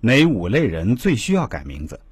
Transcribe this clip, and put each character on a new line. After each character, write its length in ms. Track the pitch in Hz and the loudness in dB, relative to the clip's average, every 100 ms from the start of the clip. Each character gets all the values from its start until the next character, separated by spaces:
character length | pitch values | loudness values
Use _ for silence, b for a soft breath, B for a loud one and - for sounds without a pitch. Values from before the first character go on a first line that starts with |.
哪 240 | 113 127 | 4 4
五 240 | 165 117 87 | 4 2 0
类 160 | 131 | 0
人 320 | 143 80 90 123 | 0 -2 -2 0
最 180 | 202 | 0
需 200 | 131 - | -2 0
要 120 | 190 156 | -2 -2
改 160 | 76 | -8
名 220 | 69 69 76 | -12 -12 -12
字？ 140 | - - | -14 -20